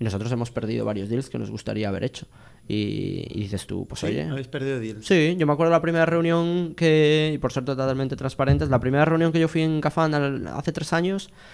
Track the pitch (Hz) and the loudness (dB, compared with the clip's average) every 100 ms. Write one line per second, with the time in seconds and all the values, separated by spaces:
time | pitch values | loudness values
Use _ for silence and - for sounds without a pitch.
0 | 110 98 110 123 120 120 110 117 110 107 | -4 -2 -2 -4 -4 -6 -4 -2 -2 -4
1 | 101 120 135 120 107 107 - 107 107 95 | -4 -4 -4 -8 -8 -10 -8 -4 -4 -4
2 | 120 - - - - - - 107 104 104 | -6 -8 -16 -20 -20 -20 -6 -4 -2 -4
3 | 95 92 - - 101 98 - 95 95 - | -4 -6 -8 -8 -6 -6 -6 -8 -8 -6
4 | - 139 156 135 123 147 135 135 110 104 | -4 -4 -4 -6 -8 -6 -4 -4 -6 -10
5 | - 185 156 180 151 147 165 165 160 170 | 2 4 4 2 2 2 4 4 2 2
6 | 165 170 170 170 170 175 170 - 165 156 | 2 2 2 2 2 0 -2 0 4 6
7 | 151 156 156 147 123 135 127 131 135 131 | 6 4 2 0 -2 -2 -4 -2 0 0
8 | 135 131 135 - 135 143 151 127 131 139 | -2 -4 -6 0 2 4 4 2 2 4
9 | 156 160 165 165 160 165 160 156 147 156 | 4 4 4 4 2 2 0 0 0 0
10 | 160 151 139 135 85 64 147 160 156 170 | 0 2 0 -2 -6 -6 -6 -4 -2 0
11 | 175 196 - - - | 0 -2 -6 -16 -20